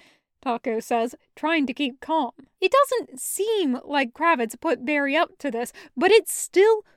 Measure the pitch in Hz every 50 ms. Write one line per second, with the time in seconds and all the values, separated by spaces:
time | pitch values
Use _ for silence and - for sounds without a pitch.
0 | _ _ _ _ _ _ _ _ - - 233 226 - 262 226 220 226 - 240 233
1 | 226 254 - - _ _ _ - - 302 330 330 277 233 - - 294 269 247 -
2 | - - 311 320 285 233 - _ - _ _ - 381 381 - 539 571 539 508 480
3 | 339 - - 254 - - - - 392 440 453 427 370 277 247 254 - - 285 294
4 | 269 233 - - 302 339 339 247 233 220 - - - 320 277 240 254 233 302 294
5 | 285 277 269 311 349 - _ _ - 285 226 226 247 - - - - - - -
6 | 277 370 415 453 330 - - - - - - 349 392 440 453 427 415 _ _